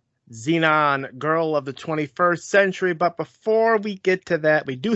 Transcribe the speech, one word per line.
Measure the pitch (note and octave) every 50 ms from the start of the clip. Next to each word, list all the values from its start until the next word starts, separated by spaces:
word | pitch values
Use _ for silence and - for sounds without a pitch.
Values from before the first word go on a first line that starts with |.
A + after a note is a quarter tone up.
| _ _ _ _ _ -
Xenon, | A#2+ A2+ A2 C#3+ E3 E3 D#3+ D#3+ D#3 D#3 D3+ D3 C#3 C3+ C3+ B2+ B2 C3
Girl | C3+ D3+ D#3+ E3 E3 D#3+ D#3
of | D3 C3+
the | C3+ C3
Twenty-first | - - - D#3+ D#3 D3+ C#3+ _ - F3+ F3 E3+ D#3+ - -
Century, | - G3+ G3+ F#3+ F#3 - F#3+ F3+ F3
but | D#3 F3+ E3+ E3+
before | - D#3+ - _ _ - A3 A3 A3 A3+ A3+ A3+ G#3+
we | G3+ G#3+ G3+
get | F#3+ - F#3+ F#3 F#3 -
to | - F3+
that, | D#3+ D3+ D#3 D3+ D3+ C#3
we | C3+ C3+
do | C3 C3+ G#3+ A#3